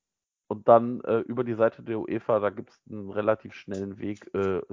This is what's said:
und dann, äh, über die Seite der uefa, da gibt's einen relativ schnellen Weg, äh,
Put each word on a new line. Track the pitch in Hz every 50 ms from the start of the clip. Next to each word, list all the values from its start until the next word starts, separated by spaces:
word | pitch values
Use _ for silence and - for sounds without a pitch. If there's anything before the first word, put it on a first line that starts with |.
| _ _ _ _ _ _ _ _ _
und | _ 104 104 -
dann, | 120 117 117 117 120 123 - -
äh, | - 110 113
über | - - 120 127 127
die | 123 113
Seite | 107 113 113 - -
der | 117 117 113
uefa, | 107 - - 98 113 - - 113 104
da | 104 101
gibt's | 98 110 107 - _ _ _ -
einen | 110 107 98 98
relativ | 101 104 101 110 110 - - 101 -
schnellen | - - 98 98 95 98 98 98 110
Weg, | 113 101 104 - - - -
äh, | 98 98 95 95 87 - -